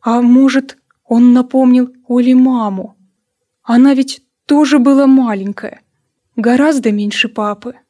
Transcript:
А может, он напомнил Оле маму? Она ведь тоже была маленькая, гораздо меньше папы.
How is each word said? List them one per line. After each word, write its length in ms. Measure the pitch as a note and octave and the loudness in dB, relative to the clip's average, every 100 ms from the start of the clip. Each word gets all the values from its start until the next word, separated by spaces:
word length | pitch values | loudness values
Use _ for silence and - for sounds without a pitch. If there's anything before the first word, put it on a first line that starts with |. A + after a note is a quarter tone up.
А 220 | - A#3 | -2 -2
может, 560 | B3 B3 C4+ C4 C4+ - _ _ | 2 2 2 0 -6 -20 _ _
он 280 | _ A#3 B3 | _ 2 4
напомнил 600 | B3 B3 C4 C4 B3+ B3+ _ _ | 2 0 0 2 2 -2 _ _
Оле 300 | B3 B3 B3+ | -2 2 2
маму? 600 | B3+ B3 G#3+ F#3+ - _ _ _ _ _ _ _ | 2 0 -4 -8 -12 _ _ _ _ _ _ _
Она 300 | - A#3 C4+ | -2 2 2
ведь 280 | C4+ C4+ - _ _ - | 2 -2 -8 _ _ -2
тоже 320 | C#4+ D4 C#4+ | 0 2 2
была 300 | B3 C#4 C#4 | 2 2 4
маленькая, 720 | C4+ B3 G3+ F#3+ G3+ - - _ _ _ _ _ - | 2 0 -4 -8 -12 -14 -18 _ _ _ _ _ -6
гораздо 560 | A3+ B3+ D4 C#4+ A3+ | -2 0 0 0 -2
меньше 360 | G#3 G#3 - A3+ | -4 -6 -6 -6
папы. 460 | A3+ G#3 G#3 A#3 - _ | -6 -8 -8 -14 -20 _